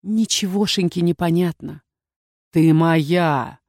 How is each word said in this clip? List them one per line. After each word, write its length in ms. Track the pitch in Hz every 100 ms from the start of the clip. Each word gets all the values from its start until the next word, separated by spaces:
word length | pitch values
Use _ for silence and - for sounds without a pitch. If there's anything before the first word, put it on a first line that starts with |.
ничегошеньки 960 | 185 220 220 - 196 190 202 - 175 175
непонятно. 800 | 175 170 175 170 180 165 - 151 _ _ _ _ _ _ _
«Ты 200 | 165 160
моя!» 880 | 156 165 160 147 175 165 143 113 123